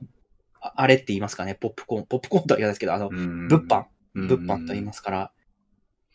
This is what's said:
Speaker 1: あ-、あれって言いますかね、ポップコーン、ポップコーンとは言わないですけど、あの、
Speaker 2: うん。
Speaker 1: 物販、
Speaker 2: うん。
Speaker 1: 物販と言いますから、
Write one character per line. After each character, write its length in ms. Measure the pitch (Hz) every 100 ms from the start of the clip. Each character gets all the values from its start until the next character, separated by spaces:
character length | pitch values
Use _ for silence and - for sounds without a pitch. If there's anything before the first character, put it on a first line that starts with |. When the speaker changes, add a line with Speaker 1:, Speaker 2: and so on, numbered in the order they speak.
| - _ _ _ _ _
Speaker 1:
あ-、 120 | - -
あ 100 | 131
れ 80 |
っ 40 | 131
て 80 | -
言 80 | 98
い 20 |
ま 80 | 101
す 80 | -
か 80 |
ね、 100 | 95
ポ 140 | 98 113
ッ 20 |
プ 140 | - -
コ 100 | 107
ー 20 |
ン、 60 | -
ポ 100 | 127
ッ 40 |
プ 80 | -
コ 100 | 196
ー 60 |
ン 0 | 156
と 80 |
は 40 | 107
言 60 |
わ 40 | 107
な 20 |
い 20 |
で 20 | 101
す 20 |
け 60 | 98
ど、 80 |
あ 40 | 90
の、 100 | 98
Speaker 2:
う 60 |
ん。 340 | 90 90 85 85
Speaker 1:
物 140 | 160
販、 220 | - 104 - _ _
Speaker 2:
う 100 | 98
ん。 40 | 95
Speaker 1:
物 120 | 127
販 260 | 87 98 82
と 60 |
言 100 | 101
い 20 |
ま 80 | 101
す 100 | -
か 80 | -
ら、 220 | 95 95 _ _ _ _ _ _ _ _